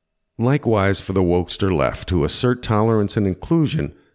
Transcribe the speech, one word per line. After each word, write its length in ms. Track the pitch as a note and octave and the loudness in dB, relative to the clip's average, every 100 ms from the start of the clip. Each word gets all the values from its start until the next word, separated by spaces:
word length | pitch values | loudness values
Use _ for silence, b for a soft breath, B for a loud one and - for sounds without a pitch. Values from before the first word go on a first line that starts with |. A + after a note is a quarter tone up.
| _ _ _ - | _ _ _ -2
Likewise 640 | A#2 C#3+ B2 G#2+ G2 F#2+ | 0 2 2 2 2 0
for 120 | - | -2
the 100 | F#2+ | 0
wokester 520 | F2+ F2 E2+ - G2 | 2 2 -2 -2 0
left, 360 | E2 B1+ - - | 2 0 -2 -2
who 140 | F2+ | 0
assert 380 | D2 - B2 B2 | 0 0 0 0
tolerance 540 | - G#2+ A2+ A2 G#2 - | 0 0 2 0 0 0
and 100 | G2 | -2
inclusion, 680 | F2+ - E3 D3 - D2 b b | -4 -2 0 0 -2 -6 b b